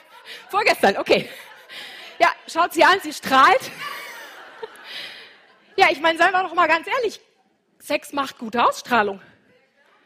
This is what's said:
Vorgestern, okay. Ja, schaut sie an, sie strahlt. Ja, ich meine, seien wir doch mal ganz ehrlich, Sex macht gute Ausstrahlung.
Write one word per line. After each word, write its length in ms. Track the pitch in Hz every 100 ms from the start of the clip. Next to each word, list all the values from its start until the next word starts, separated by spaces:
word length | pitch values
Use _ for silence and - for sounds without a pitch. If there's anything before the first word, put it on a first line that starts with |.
| _ - - - -
Vorgestern, 480 | 381 392 - 214 247
okay. 300 | - 202 - - - - - - - - - -
Ja, 120 | 330 - -
schaut 260 | 320 349
sie 100 | 320
an, 160 | 311 370
sie 120 | 302
strahlt. 580 | - - 269 302 523 - - 571 - - - - - - - - - - - - - - _ _ _ _ -
Ja, 120 | 359
ich 100 | 269
meine, 180 | 330 330
seien 140 | 349
wir 120 | 370
doch 100 | 370
mal 140 | 339 320
ganz 200 | 330 392
ehrlich, 320 | 508 440 - _ _ _ _ _ _
Sex 340 | - - -
macht 240 | 285 269 -
gute 260 | 226 233
Ausstrahlung. 580 | 453 554 - 240 202 196 - _ _ _ _ _ _ _